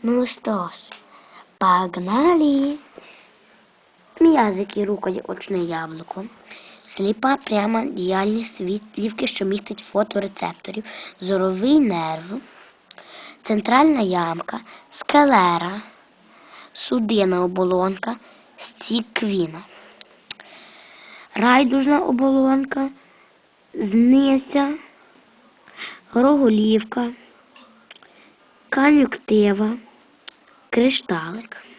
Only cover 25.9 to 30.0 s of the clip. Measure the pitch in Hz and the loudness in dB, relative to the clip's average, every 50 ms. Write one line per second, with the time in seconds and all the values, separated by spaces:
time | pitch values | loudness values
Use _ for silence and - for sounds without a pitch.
25.9 | - - _ _ - 233 247 277 294 285 277 233 214 208 214 220 220 220 220 220 | -18 -20 _ _ 0 2 4 4 4 4 4 4 4 4 4 4 2 2 0 -2
26.9 | - 247 240 233 247 - - - _ _ _ _ _ - - - _ _ _ _ | -6 -6 -6 -6 -8 -12 -20 -20 _ _ _ _ _ -20 -20 -20 _ _ _ _
27.9 | - - - _ _ - - - _ _ _ _ _ _ _ _ - - 269 285 | -20 -20 -20 _ _ -20 -20 -20 _ _ _ _ _ _ _ _ -2 2 4 4
28.9 | 302 294 269 262 - - - - 214 214 208 202 196 196 214 214 233 240 - - | 6 6 4 2 0 -10 -4 0 2 4 4 4 2 0 -2 -2 -4 -6 -10 -20
29.9 | _ _ | _ _